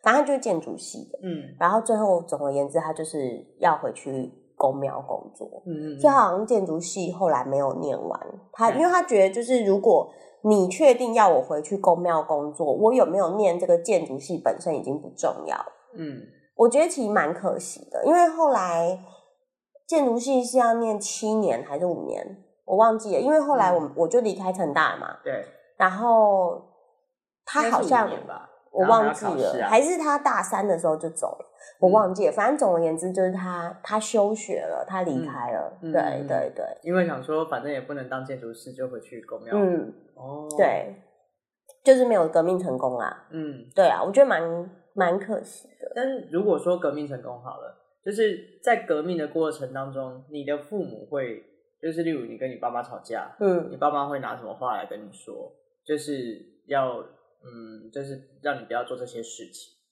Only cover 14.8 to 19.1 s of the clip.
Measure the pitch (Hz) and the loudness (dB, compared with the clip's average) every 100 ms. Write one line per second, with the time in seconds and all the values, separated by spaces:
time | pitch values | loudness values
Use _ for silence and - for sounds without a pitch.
14.8 | 110 143 - - 160 78 78 - - - | -4 -6 -8 -4 -4 -4 -6 -6 -8 -16
15.8 | _ 226 156 127 113 _ _ - 233 254 | _ -12 -12 -12 -18 _ _ 2 4 6
16.8 | 339 320 220 208 151 175 190 - - - | 2 0 0 2 0 -2 -4 -4 -8 -16
17.8 | - - - 339 339 330 311 240 185 170 | -8 -2 4 6 4 4 2 2 0 0
18.8 | 170 185 185 | 0 -2 -10